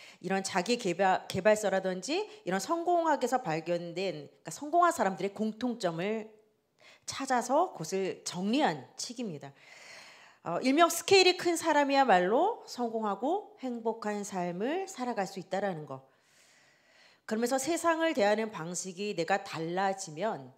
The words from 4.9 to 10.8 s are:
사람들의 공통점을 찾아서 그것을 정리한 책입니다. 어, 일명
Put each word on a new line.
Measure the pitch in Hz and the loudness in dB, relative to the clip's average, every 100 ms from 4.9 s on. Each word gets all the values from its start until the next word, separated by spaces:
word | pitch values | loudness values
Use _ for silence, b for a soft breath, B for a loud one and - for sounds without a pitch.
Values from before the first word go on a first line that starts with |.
사람들의 | - 196 185 196 | 4 0 0 -4
공통점을 | 202 220 214 247 226 175 165 196 220 214 - _ _ _ _ B B - | -2 -4 -2 -4 -2 -2 -2 -2 -4 -6 -16 _ _ _ _ B B -12
찾아서 | - 269 247 226 285 359 | -6 0 0 2 2 2
그것을 | - 156 190 185 - | -2 -6 -2 -2 -4
정리한 | - 175 196 269 247 151 123 - | -8 -4 0 2 2 0 -8 -12
책입니다. | - 247 226 143 139 - B B B B B B B B - | -10 -8 -8 -10 -14 -20 B B B B B B B B -6
어, | 170 | -2
일명 | 262 285 | 2 6